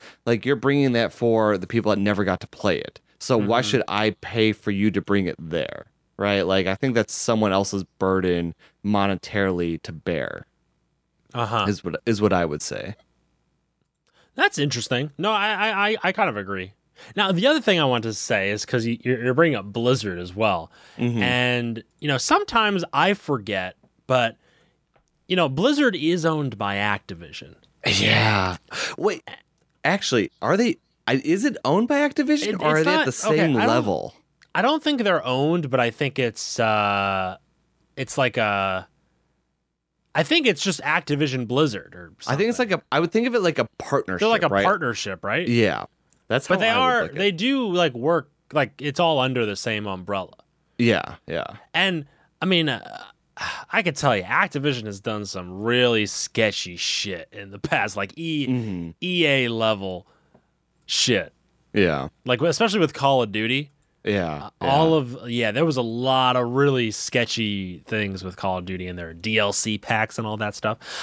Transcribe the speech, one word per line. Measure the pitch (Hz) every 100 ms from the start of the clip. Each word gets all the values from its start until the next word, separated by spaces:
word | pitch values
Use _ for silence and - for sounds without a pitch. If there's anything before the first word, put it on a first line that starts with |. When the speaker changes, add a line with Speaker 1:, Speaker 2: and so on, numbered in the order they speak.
| - - -
Speaker 1:
Like, | 117
you're | 120 123
bringing | 131 143 135
that | 120 110
for | - 120 113 107 101
the | 95
people | 117 104
that | 101
never | 101 101
got | 98 92
to | -
play | - 104 85
it. | - - _ -
So | - 123
why | 101 117
Speaker 2:
Mm-hmm. | 113
Speaker 1:
should | 127 -
I | 101 110 -
pay | - 117 110
for | 104 -
you | 98 107
to | 95
bring | 87 101 90
it | -
there, | 82 82 - - - _ _ -
right? | 101 101
Like, | 90 95 92
I |
think | 98 135
that's | 117 107
someone | - - 113 107
else's | 95 98 101 92 -
burden | 95 95 92 87 85 - _ _
monetarily | 101 104 98 95 - 104 98 90 85 82
to | -
bear, | 82 - 82 52 50 - _ _ _ _ _ _ _ _
Speaker 2:
Uh-huh. | 123 113 113 101
Speaker 1:
is | 98
what, | 90 78 -
is | 107
what | 104
I | 92
would | 85 73
say. | - - 67 104 _ _ _ _ _ _ _ _ _ _ _ _ _ -
Speaker 2:
That's | 392 -
interesting. | 147 120 113 123 147 -
No, | 190
I, | 214 208
I, | 202 214 196 208
I, | 220
I | 185
kind | 190 190
of | 110
agree. | 190 98 92 - _ _ -
Now, | - 196
the | 175 240
other | 311
thing | 226 180
I |
want | 143 120
to | 113
say | 104 - 107 98
is | 107
'cause | - 127 113
you, | 117
you're, | 123 127
you're | 123
bringing | 127 165 123
up | 98
Blizzard | 101 120 127 101 87
as | 90
well. | 92 110 90 80 - - -
Speaker 1:
Mm-hmm. | 120 117
Speaker 2:
And, | 120 123 123 123 120 113 - _
you | 147
know, | 131
sometimes | - 349 403 240 214 196 170
I | 139 175
forget, | 202 - 135 98 98 92 - _ _ -
but, | 131 117 - _ _ _ _ _ _ _ _ -
you | 180
know, | 156
Blizzard | 135 226 294 269 180
is | 156 175
owned | 160 156 143 101
by | 101 101
Activision. | 104 101 - 85 82 71 - - _ _ -
Speaker 1:
Yeah. | 95 104 107 110 104 92 90 - - - -
Wait, | 196 180 - - _ _ _ _
actually, | 113 196 - 123 92 -
are | 110 190
they, | 240 - _ _ -
I, | 131
is | 139 185
it | 277 220
owned | - 175 233
by | 285
Activision | 294 - 269 302 247
Speaker 2:
It, |
Speaker 1:
or |
Speaker 2:
it's | 196
Speaker 1:
are | - 311
they | 160 311
Speaker 2:
not, | 285
Speaker 1:
at |
the | - -
Speaker 2:
okay, | 156
Speaker 1:
same | 165 127
Speaker 2:
I |
don't, | 113
Speaker 1:
level? | 120 110 82 - - _ _ _
Speaker 2:
I | -
don't | 226 302
think | 302 285
they're | 202 165
owned, | 127 127 147 175 143
but | 127
I | 120
think | - 143 131
it's, | 123 107 - -
uh, | 113 107 104 101 98 95 92 80 _ _ _ _ _ -
it's | 135 -
like | 127 127
a, | 107 101 98 92 87 _ _ _ _ _ _ _ _ _ _ _ _
I | -
think | 165 339 262
it's | 160
just | 196 156
Activision | 139 165 - 147 147 127 113
Blizzard | 127 156 101 -
or | - 87 - -
Speaker 1:
I | 139
think | 220
it's | 247
Speaker 2:
something. | 240 180
Speaker 1:
like |
a, | -
I | 139
would | 165
think | 220 240
of |
it | 233
like | 180 151
a | 117 -
partnership, | - 135 - 92
Speaker 2:
They're | 214
like | 226
a | 160
Speaker 1:
right? | 98
Speaker 2:
partnership, | 101 196 139 110 104 95
right? | 101 123 175
Speaker 1:
Yeah. | 117 104 62 50 _ _ - -
That's | 117 -
Speaker 2:
But | 185
Speaker 1:
how |
Speaker 2:
they | 220
Speaker 1:
I | 233
would |
Speaker 2:
are, | 262 247
Speaker 1:
look | 175
at | -
Speaker 2:
they | 202
Speaker 1:
it. | 165
Speaker 2:
do, | 240 277 233
like, | 180 170
work, | 120 135 165 - _ _
like, | 151 127 -
it's | 147 139
all | 170 151
under | 127 123 110
the |
same | 98 - 107 104
umbrella. | 92 92 101 90 - _ _ _ -
Speaker 1:
Yeah, | 120 98 - - -
yeah. | 82 - - -
Speaker 2:
And, | 160 190 170 143 _ _ -
I | 175
mean, | 180 156
uh, | 117 - - - _ _ - - - -
I | 196
could | 175
tell | 139 143 107
you, |
Activision | 90 135 190 147 143 127 107
has | 98
done | 107 107 101
some | 95 90 92
really | 110 123 123 113 104
sketchy | - - - 110 - - 85
shit | - - 101 87 78
in | 107 101
the | 101
past, | - 147 107 101
like | 98 -
E-, | 165 151 131
Speaker 1:
Mm-hmm. | 127 110 92 85 82
Speaker 2:
E | 180 180 156
A | 135 123
level | 113 110 104 98 90 - _ _ _ _ _ _ _ -
shit. | - - 107 82 _ _ _ _
Speaker 1:
Yeah. | 107 90 73 67 -
Speaker 2:
Like, | 123 127
especially | 160 151 226 202
with | 156
Call | - 139 135
of | 110
Duty. | 104 110 131 147 _ _ _
Speaker 1:
Yeah, | - 101 85 76
Speaker 2:
Uh, | 107 -
Speaker 1:
yeah. | 131
Speaker 2:
all | 139 160
of, | 160 127 120 123
yeah, | 120 113
there | 107
was | 165 131
a |
lot | 117 113 131 131 127 127
of | 120
really | 127 143 131 117
sketchy | - - 127 117 - 107 101 92 87 -
things | 110 104 95
with | 92 90
Call | 95 92
of |
Duty | 90 92 90
and | 90
their | 82
D | 85 110 110
L | 104
C | 101 110 107
packs | - 110 110 -
and |
all | 113 107
that | 104
stuff. | - 107 110 - -